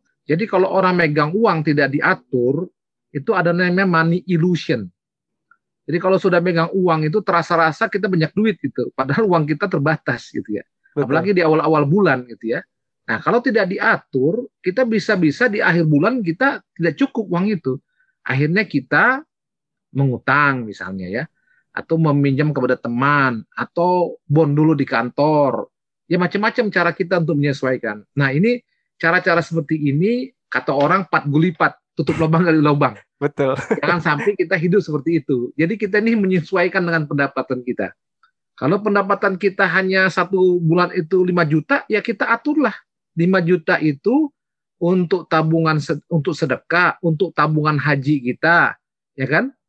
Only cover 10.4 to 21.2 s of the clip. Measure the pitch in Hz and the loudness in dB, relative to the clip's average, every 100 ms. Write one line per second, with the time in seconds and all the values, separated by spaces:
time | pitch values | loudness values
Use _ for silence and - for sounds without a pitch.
10.4 | - - - _ _ 147 127 156 185 180 | -8 -8 -10 _ _ -4 0 0 0 2
11.4 | 160 156 156 156 143 196 175 127 123 117 | 2 2 2 2 2 2 2 2 -4 -10
12.4 | 110 151 - _ _ _ - 127 156 233 | -6 -6 -8 _ _ _ -8 -4 0 0
13.4 | 254 214 185 196 220 180 _ 131 143 214 | 2 0 0 -2 0 -2 _ -2 0 -2
14.4 | 269 _ 185 196 240 220 - 196 156 135 | -8 _ -4 -2 0 0 0 2 2 2
15.4 | 240 202 180 170 156 143 196 254 170 160 | 0 0 0 2 4 4 2 0 -4 0
16.4 | 269 - _ - 165 139 277 240 185 175 | -2 -2 _ -4 -4 0 -2 -2 -4 -2
17.4 | 202 190 131 131 _ _ _ _ - 131 | -2 -2 -4 -8 _ _ _ _ -6 -2
18.4 | 151 190 214 143 - 147 226 269 - _ | 0 0 0 -4 0 2 2 0 -6 _
19.4 | _ _ _ _ _ 139 139 117 - 143 | _ _ _ _ _ -2 0 0 0 2
20.4 | 143 131 110 98 92 95 90 110 | 2 0 -6 -10 -10 -10 -8 -8